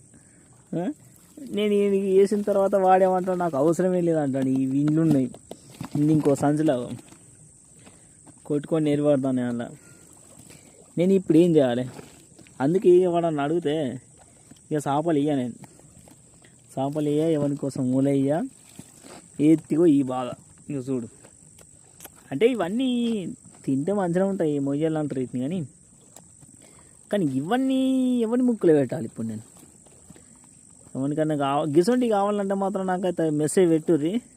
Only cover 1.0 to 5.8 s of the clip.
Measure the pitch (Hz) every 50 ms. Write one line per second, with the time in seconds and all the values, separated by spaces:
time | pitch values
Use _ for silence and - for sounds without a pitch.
1 | - - - - - - - 311 277 233 - 202 214 208 208 202 202 202 196 196
2 | 202 190 185 190 202 190 214 202 202 208 202 202 196 196 202 196 185 185 185 190
3 | 190 185 185 185 180 190 185 180 175 170 151 131 143 165 165 170 180 185 180 180
4 | 175 170 165 156 147 135 131 135 131 131 131 131 135 131 135 143 147 151 151 160
5 | 165 160 147 135 127 120 - - _ - - - - - - -